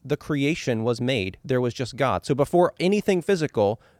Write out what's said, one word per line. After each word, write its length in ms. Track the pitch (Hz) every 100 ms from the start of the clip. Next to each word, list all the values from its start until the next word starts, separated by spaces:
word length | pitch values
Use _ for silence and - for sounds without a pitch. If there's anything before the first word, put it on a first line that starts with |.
the 140 | 135 147
creation 680 | - 147 143 160 131 110
was 160 | 113 113
made, 360 | 123 127 95 -
there 160 | - 127
was 120 | 123
just 240 | - 117 123
God. 280 | 131 90
So 80 | -
before 400 | 135 139 175 175 -
anything 420 | 175 208 208 185
physical, 600 | 180 185 147 113 101 113 _